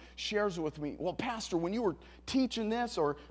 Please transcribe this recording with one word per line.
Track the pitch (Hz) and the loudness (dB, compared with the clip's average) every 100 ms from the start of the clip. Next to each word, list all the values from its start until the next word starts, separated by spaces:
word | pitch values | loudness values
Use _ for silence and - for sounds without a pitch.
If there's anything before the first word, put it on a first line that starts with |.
| - - | -12 -8
shares | - 208 208 175 | -2 2 2 2
with | 156 151 | -2 -2
me, | 147 - | -4 -2
"Well, | 175 | -2
Pastor, | - 247 226 - 170 | -2 -2 -4 -2 0
when | 170 | 2
you | 220 | 2
were | 214 147 - - - | 0 0 -6 -16 -2
teaching | 269 262 226 214 | 2 2 2 0
this | 233 233 - | 0 0 2
or | - 143 - | 2 0 -6